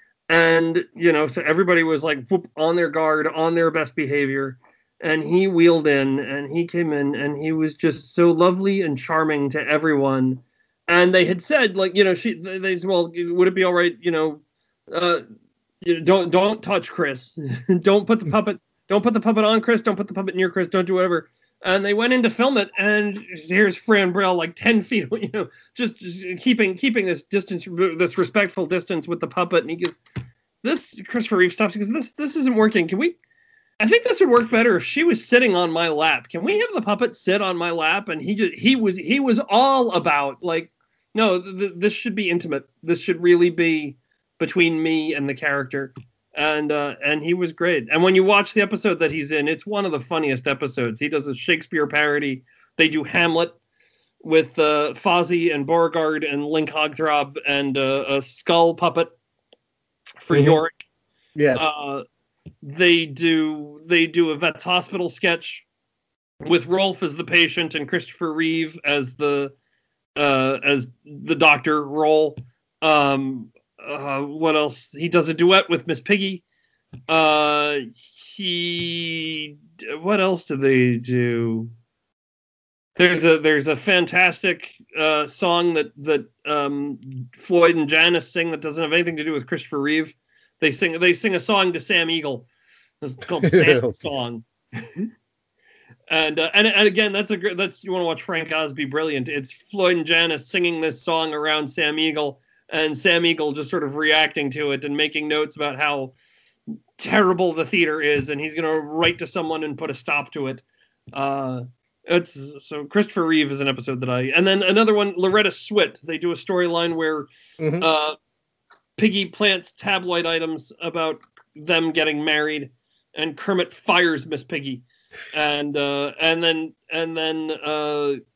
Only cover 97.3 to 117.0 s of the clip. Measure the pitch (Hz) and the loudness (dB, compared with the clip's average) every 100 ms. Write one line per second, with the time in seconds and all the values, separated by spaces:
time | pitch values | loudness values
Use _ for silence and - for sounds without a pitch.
97.3 | 196 196 180 190 - 190 185 170 156 - | -4 -4 -4 -4 -6 -6 -4 -2 -4 -6
98.3 | 165 160 156 156 139 139 147 160 139 127 | -6 -4 -4 -4 -6 -6 -4 -2 -4 -4
99.3 | 143 131 - _ 202 180 175 156 165 170 | -6 -8 -14 _ 0 2 2 2 2 2
100.3 | 147 127 190 175 165 160 127 - 160 160 | -2 -4 -2 -2 0 -4 -4 -2 -2 -2
101.3 | 151 156 151 139 170 151 156 160 151 147 | -2 -2 -2 -2 -2 -2 0 -2 0 -4
102.3 | 127 _ _ - 156 156 131 185 170 170 | -6 _ _ -8 -2 -2 0 2 2 2
103.3 | 160 151 143 139 180 143 147 156 156 151 | 0 -2 -4 -6 -4 -4 -2 2 4 2
104.3 | 156 143 147 147 135 147 147 151 156 151 | -2 -6 -4 -4 -4 -4 -2 -2 -2 -2
105.3 | 151 151 151 147 135 147 143 131 - _ | -2 -2 -4 -6 -4 -4 -4 -6 -14 _
106.3 | _ _ _ - 220 _ - - 208 185 | _ _ _ -16 -16 _ -14 -2 2 2
107.3 | 175 180 160 151 190 160 151 147 147 135 | 2 0 -2 -2 0 0 0 0 0 -2
108.3 | 143 156 156 160 160 147 156 165 175 170 | -6 -6 -4 -2 -4 -4 0 0 0 -6
109.3 | 185 160 160 151 139 156 131 - 147 135 | -6 -6 -6 -6 -8 -8 -8 -6 -6 -6
110.3 | 156 131 131 _ _ _ _ - 139 139 | -8 -8 -8 _ _ _ _ -14 -6 -4
111.3 | 139 131 127 123 _ _ _ - 175 170 | -4 -6 -8 -10 _ _ _ -2 -2 -2
112.3 | 143 139 143 - 151 147 208 208 190 165 | -10 -18 -18 -12 -12 -2 -2 0 0 2
113.3 | 156 143 139 139 131 127 127 127 123 131 | 2 2 -2 -2 -4 -6 -4 -2 -2 0
114.3 | 160 190 196 196 202 226 208 202 175 190 | 2 4 2 2 4 4 4 0 0 2
115.3 | 208 202 - - 208 151 - 156 160 170 | 2 2 -2 -2 0 0 -2 -10 -6 -4
116.3 | 143 - 180 175 170 170 165 | -4 -2 0 0 0 -2 -2